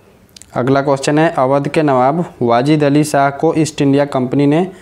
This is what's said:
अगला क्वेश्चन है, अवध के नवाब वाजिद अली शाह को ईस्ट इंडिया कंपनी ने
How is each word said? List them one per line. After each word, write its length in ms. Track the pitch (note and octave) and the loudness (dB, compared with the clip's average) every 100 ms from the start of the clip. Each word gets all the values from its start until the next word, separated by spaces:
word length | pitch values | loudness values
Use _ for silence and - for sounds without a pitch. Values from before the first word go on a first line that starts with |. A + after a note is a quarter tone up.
| _ _ _ - - | _ _ _ -20 -10
अगला 280 | - B2+ C#3 | -4 0 0
क्वेश्चन 380 | C3+ C3+ - D3+ | 0 -2 0 0
है, 100 | D#3+ | 0
अवध 380 | D3 C3 C#3+ C#3+ | 0 0 0 -2
के 160 | E3 | -2
नवाब 400 | D3+ C3 B2+ E3 E3+ - | 0 2 0 0 -6 -4
वाजिद 420 | A#2+ A#2 C#3+ D#3 | 0 0 2 2
अली 200 | C#3+ D3 | 2 2
शाह 260 | D3+ C#3 C#3 | 2 2 0
को 220 | C#3 D#3+ | 0 -2
ईस्ट 280 | D#3+ D3+ - | 0 -2 -2
इंडिया 240 | C#3 C#3 C#3+ | 0 2 0
कंपनी 380 | C3+ B2 C#3 C#3+ | -2 -2 0 0
ने 220 | D#3 F#3 - | 0 -2 -8